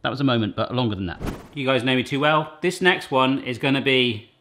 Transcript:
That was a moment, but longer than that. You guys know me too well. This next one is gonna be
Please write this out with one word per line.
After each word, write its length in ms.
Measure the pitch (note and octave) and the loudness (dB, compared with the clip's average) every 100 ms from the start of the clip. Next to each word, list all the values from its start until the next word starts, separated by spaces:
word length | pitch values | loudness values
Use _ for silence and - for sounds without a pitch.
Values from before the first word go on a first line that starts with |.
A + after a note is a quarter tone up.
That 80 | C#3+ | -4
was 100 | C3+ | -2
a 40 | |
moment, 320 | C#3 A#2+ G#2 - | 0 2 0 -2
but 160 | - | -4
longer 200 | B2 B2 | -2 -2
than 120 | G2 F2+ | -2 -6
that. 140 | - - - - | -6 -10 -10 -14
You 120 | D3 C3 | -6 0
guys 160 | C3 | 0
know 120 | B2+ B2+ | 2 0
me 60 | |
too 180 | A#2+ C#3+ | 0 0
well. 360 | D3 D#3 D#3 - | 2 2 0 -4
This 180 | F3+ F3 | -4 2
next 300 | F3+ F#3 - | 2 2 0
one 320 | C3 C3 C3+ | 2 2 0
is 160 | C3 A#2 | -4 -4
gonna 240 | C#3+ C3+ | 0 0
be 480 | C3 C3 B2 G#2+ - _ | 2 2 2 -2 -10 _